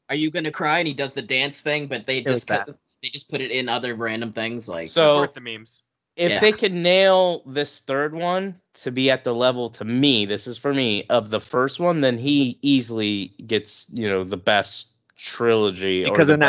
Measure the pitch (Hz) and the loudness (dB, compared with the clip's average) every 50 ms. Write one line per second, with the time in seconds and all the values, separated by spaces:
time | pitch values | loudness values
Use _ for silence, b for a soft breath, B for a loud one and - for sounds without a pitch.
0 | _ - 139 151 156 156 151 175 156 151 151 - 175 151 156 175 175 151 135 139 | _ -6 -4 -2 -2 -2 -2 -2 -4 -4 -4 -4 0 0 2 2 0 -2 -2 -4
1 | 139 127 - 139 117 104 131 131 135 143 143 - - 151 147 151 147 135 131 113 | -6 -6 -6 -10 -6 -2 -2 0 0 -2 -4 -6 -4 -2 -2 -2 -2 -4 -8 -6
2 | 107 - 131 131 120 139 123 120 - - 117 101 101 147 - _ _ _ _ _ | -4 -4 -4 -2 0 0 -2 -2 0 -2 -2 -2 -2 -6 -14 _ _ _ _ _
3 | - 127 - 143 - - 151 131 131 117 123 131 127 120 117 120 123 123 117 110 | -14 -14 -12 -14 -12 -8 -6 -6 -4 -4 -4 -4 -2 -2 -2 -2 -2 -4 -6 -4
4 | 117 113 110 113 117 110 107 117 110 110 117 117 107 107 87 82 82 80 - 165 | -4 -4 -4 -4 -6 -6 -6 -6 -6 -6 -6 -8 -8 -8 -8 -8 -8 -4 0 4
5 | 160 151 147 147 143 139 - 131 123 120 113 110 110 - - - _ _ _ _ | 4 4 4 4 2 -2 -4 -14 -14 -14 -14 -14 -16 -20 -20 -20 _ _ _ _
6 | _ _ - 165 170 180 - 101 208 220 214 214 226 196 180 175 170 175 185 190 | _ _ -6 -2 0 2 2 4 4 4 4 4 0 0 0 2 2 4 4 6
7 | 190 190 185 185 185 180 170 - - 135 131 143 147 - - - - - 135 139 | 6 6 6 6 4 2 0 -4 -8 -8 -4 -4 -4 -4 -8 -14 -6 -4 -2 -2
8 | 147 151 156 165 170 175 180 185 196 196 175 _ _ _ _ - - 131 123 131 | -2 -2 -4 -4 -4 -2 -2 -2 -4 -6 -10 _ _ _ _ -10 -8 -6 -2 2
9 | 131 135 131 123 - 127 120 117 123 127 123 123 120 113 - - 107 110 120 127 | 2 2 2 2 0 -2 0 2 2 2 2 0 -6 -8 -8 -8 -6 -2 0 2
10 | 143 143 127 107 104 98 104 98 - 127 117 - - 143 139 139 127 113 104 101 | 4 4 4 4 2 0 -2 -6 -6 -10 -12 -6 -4 -2 0 0 0 0 0 -2
11 | - - 120 117 110 104 107 101 - - - 127 127 139 - - 175 175 170 - | 0 0 0 0 0 0 -4 -4 -4 -4 -2 -2 -2 -2 -2 -2 0 0 2 2
12 | 131 127 120 117 123 143 147 143 139 120 120 - - 143 139 131 120 110 117 113 | 2 2 0 0 0 0 2 2 2 0 -2 -2 0 2 2 2 2 -2 -4 -2
13 | 107 104 104 101 95 92 _ - 110 110 113 104 107 - - - - - - 120 | -2 -2 -2 -4 -6 -8 _ -16 -6 -2 -2 -2 -2 -4 -16 -18 -16 -12 -8 -6
14 | 110 104 98 95 92 92 101 90 92 110 104 101 98 - - - - _ _ _ | -4 -2 -2 -2 -2 -4 -6 -2 0 2 2 2 2 0 -6 -10 -12 _ _ _
15 | _ _ _ - - - - - 120 117 113 110 107 101 92 90 95 95 92 92 | _ _ _ -12 -10 -10 -6 0 2 4 4 4 4 2 0 -2 -2 0 0 2
16 | 90 - - 165 156 143 151 151 147 | 0 2 4 6 6 6 6 6 6